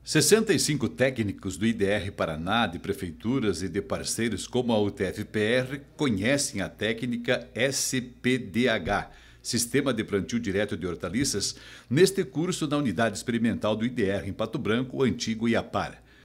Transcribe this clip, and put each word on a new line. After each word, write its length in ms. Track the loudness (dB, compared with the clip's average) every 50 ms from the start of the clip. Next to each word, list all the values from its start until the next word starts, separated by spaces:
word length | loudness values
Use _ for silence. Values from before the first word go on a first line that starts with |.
| -8
Sessenta 480 | 2 2 4 6 8 6 6 6 4 2
e 40 | 2
cinco 280 | 4 2 0 0 0 -2
técnicos 680 | 2 2 2 2 2 0 -2 -2 -2 -4 -6 -8 -4
do 100 | 0 0
I 60 | 0 2
D 120 | 2 2
R 280 | 2 2 0 -2 -4 -2
Paraná, 560 | -2 -2 -2 -2 -4 -2 0 2 2 2 0
de 100 | -2 -6
prefeituras 800 | -4 -4 -4 -4 -4 -8 -10 -6 -4 -2 0 2 2 0 0 0
e 80 | -2 -2
de 140 | -2 -4 -2
parceiros 640 | -2 -4 -4 -4 -4 -2 0 0 0 0 -2 -6
como 260 | -2 -2 0 2 4 4
a 60 | 4
U 100 | 2 2
T 140 | 0 -2 -2
F 220 | -2 -2 -6 -8
P 160 | -4 -2 0
R, 400 | 2 2 2 2 0 -2 -6 -10 -12 -16 -6
conhecem 640 | -2 0 0 0 0 2 0 2 2 0 -2 -4 -4
a 80 | -6 -6
técnica 800 | -4 -4 -2 -2 -2 -2 -4 -4 -4 -4 0 0 -2 -2 -2 -8 -4
S 480 | 0 0 0 0 0 -2 0 -2 -2
P 380 | -4 -4 -14 -4 0 0 0 0
D 300 | -2 -2 0 2 2 4
H, 420 | 2 2 0 0 0 0 -2 -4 -14 -20 -20 -20 -20 -14 _
Sistema 500 | -4 -2 -2 -2 2 0 0 2 2 0
de 120 | 0 -2
Plantio 340 | 0 0 -2 -2 0 -2 -2
Direto 380 | -2 0 0 0 0 0 -2
de 100 | -6 -4
Hortaliças, 720 | -6 -6 -4 -6 -4 -2 0 0 0 -2 -2 -2 -4 -6 -8 -16 -20 -20 -20 -6 0
neste 320 | 6 6 6 6 6 0 -4
curso 460 | -2 -2 -2 -2 -2 -2 -2 -2 0
na 80 | 0
Unidade 400 | 0 0 0 2 2 2 0 0
Experimental 580 | -2 -4 -2 0 2 2 2 0 2 0 0 0
do 100 | 2 0
I 40 | -2
D 160 | 0 0 0
R 240 | 0 0 -2 -2 -6
em 40 | -4
Pato 280 | -4 -6 -4 -4 -4
Branco, 380 | -2 0 0 0 0 -4 0 2
o 40 | 2
antigo 460 | 2 2 0 -2 -4 -4 0 0 2
iapar. 520 | 2 2 0 0 -2 -2 -2 -2 -6 -14 -20 -20 -20 -20 -20